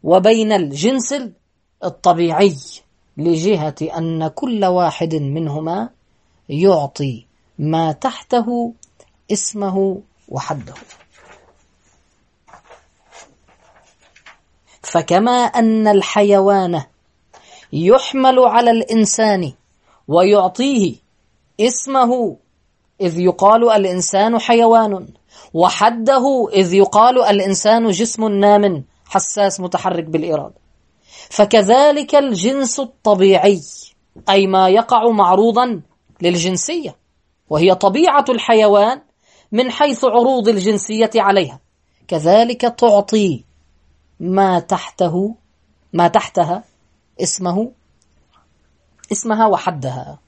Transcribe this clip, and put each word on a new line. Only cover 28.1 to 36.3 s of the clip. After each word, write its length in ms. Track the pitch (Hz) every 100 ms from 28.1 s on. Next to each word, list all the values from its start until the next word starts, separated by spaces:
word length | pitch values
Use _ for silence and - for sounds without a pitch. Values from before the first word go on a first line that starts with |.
| - 220
نام 560 | 202 202 208 202 160 - _
حساس 560 | _ 190 - 208 196 190
متحرك 440 | 180 180 185 175
بالإرادة، 500 | 160 160 160 151 143 _ _ _ _ _ _ - -
فكذلك 840 | - 202 226 196 254 294 285 285
الجنس 680 | 294 277 196 208 269 262 -
الطبيعي، 800 | 269 _ 214 202 190 185 190 185 143 - - _ _ - -
أي 180 | 196 196
ما 220 | 190 185
يقع 420 | 208 233 240 233
معروضاً 720 | 214 180 190 226 233 247 196 - _ _ _
للجنسية، 760 | 175